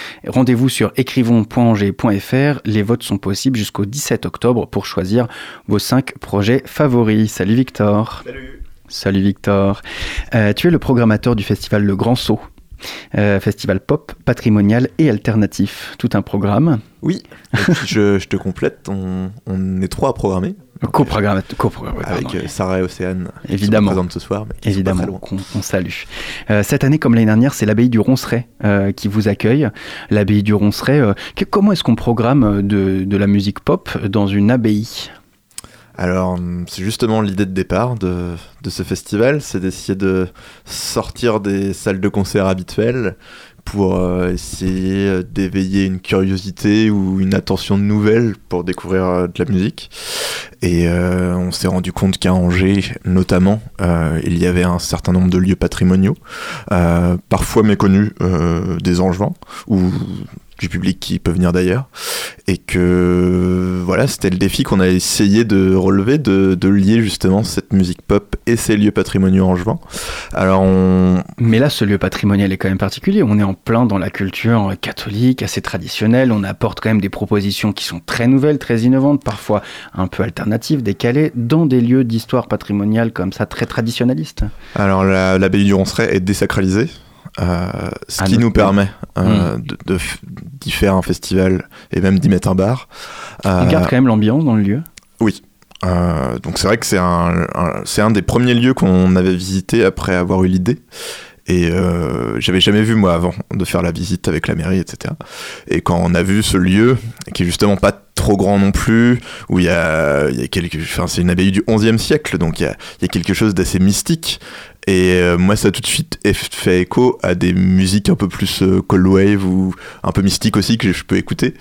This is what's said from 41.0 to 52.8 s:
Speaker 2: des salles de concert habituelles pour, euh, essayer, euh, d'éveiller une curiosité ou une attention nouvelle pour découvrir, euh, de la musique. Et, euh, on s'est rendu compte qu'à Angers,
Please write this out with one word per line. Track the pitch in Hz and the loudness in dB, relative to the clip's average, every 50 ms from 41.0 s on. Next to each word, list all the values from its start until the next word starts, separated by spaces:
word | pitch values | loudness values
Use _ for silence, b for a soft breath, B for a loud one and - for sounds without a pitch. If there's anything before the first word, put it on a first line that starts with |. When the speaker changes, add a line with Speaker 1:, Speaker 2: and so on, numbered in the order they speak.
| - - - - 123 117 107 107 | -6 -6 -8 -2 -2 0 0 0
Speaker 2:
des | 98 101 98 98 98 98 90 | -2 -2 -2 -2 -2 -4 -6
salles | - - 110 95 95 | -4 -4 -4 -2 -2
de | 98 101 | -2 -2
concert | - 104 98 - - 104 95 | -2 -2 -4 -2 0 0 0
habituelles | 95 95 92 90 - - - 110 120 123 131 113 92 98 B B B B B B B B B - | 0 0 -2 -6 -8 -4 -2 -2 0 -2 -2 -4 -6 -6 B B B B B B B B B -14
pour, | - - 101 98 92 92 | -8 -2 0 0 0 2
euh, | 92 90 90 90 90 90 90 | 0 0 -2 -2 -2 -2 -2
essayer, | 90 90 - - - - 92 92 92 92 92 95 95 98 98 98 | -4 -4 -8 -10 -10 -6 -4 -4 -2 -2 -2 -2 -2 0 0 0
euh, | 95 92 | 0 -2
d'éveiller | 90 - - 101 98 90 95 98 95 92 98 98 98 | -4 -6 -4 -4 -4 -2 -2 -2 -2 0 0 0 0
une | 95 92 90 | 0 -2 -6
curiosité | - - 107 95 95 95 98 92 95 98 85 - - 104 104 110 110 107 | -4 0 0 2 2 0 -2 -4 -4 -8 -10 -2 0 2 2 4 4 2
ou | 104 101 95 92 95 95 | 2 2 0 0 0 0
une | 95 95 98 | 0 0 0
attention | 92 - - 95 - - - 101 | -2 0 -2 -4 -4 -2 -2 0
nouvelle | 98 101 104 104 104 104 107 110 117 120 110 95 - - - | 0 2 2 0 2 2 4 4 4 2 0 -2 -6 -10 -6
pour | 95 87 85 | -6 -4 -2
découvrir, | 92 90 - - 87 95 95 92 | -4 -6 -6 -4 -2 0 0 2
euh, | 92 90 90 90 | 2 0 0 0
de | 87 87 - 87 | -2 -2 -4 -2
la | |
musique. | - 98 90 98 131 - - - - B B B B B B B B B B B B B - | 0 0 0 0 -2 -4 -8 -18 -18 B B B B B B B B B B B B B -4
Et, | - 87 87 85 85 85 | -2 0 2 2 2 2
euh, | 87 87 90 90 90 90 90 90 87 | 0 0 0 0 0 0 -2 -2 -2
on | 90 90 90 | -2 -4 -4
s'est | 87 - - 92 | -6 -4 -2 -2
rendu | 90 92 87 92 | -2 -2 -4 -4
compte | - - 101 95 92 | -4 -2 0 0 0
qu'à | - - 92 | 0 0 0
Angers, | 92 92 87 87 87 92 95 95 101 98 | 2 2 2 2 2 2 2 2 2 2